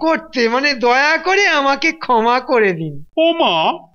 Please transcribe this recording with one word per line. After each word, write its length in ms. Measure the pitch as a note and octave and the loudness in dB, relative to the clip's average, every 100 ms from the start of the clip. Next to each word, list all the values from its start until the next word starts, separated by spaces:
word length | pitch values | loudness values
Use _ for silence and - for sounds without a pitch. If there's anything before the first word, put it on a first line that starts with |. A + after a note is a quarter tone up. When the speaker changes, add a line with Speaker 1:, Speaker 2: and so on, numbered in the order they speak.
Speaker 1:
করতে, 480 | D#4+ D#4+ - B3+ A3+ | -2 -2 -4 -2 0
মানে 260 | B3 C#4+ | 0 -2
দয়া 420 | B3+ A#3+ B3+ D4 D#4+ | 0 0 2 2 0
করে 300 | E4+ G4 G4 | 0 0 2
আমাকে 460 | D4+ C#4 C#4 D#4+ | 2 0 0 -2
ক্ষমা 480 | D#4+ - A#3 A3+ B3+ | -4 -2 0 2 0
করে 320 | B3 B3 G3+ | 0 2 2
দিন। 300 | E3 D#3+ C#3+ | 0 -6 -10
Speaker 2:
ক্ষমা? 680 | - - E4 E4 B3 E3 F#3 E4+ - | -8 0 0 2 0 2 0 -2 -12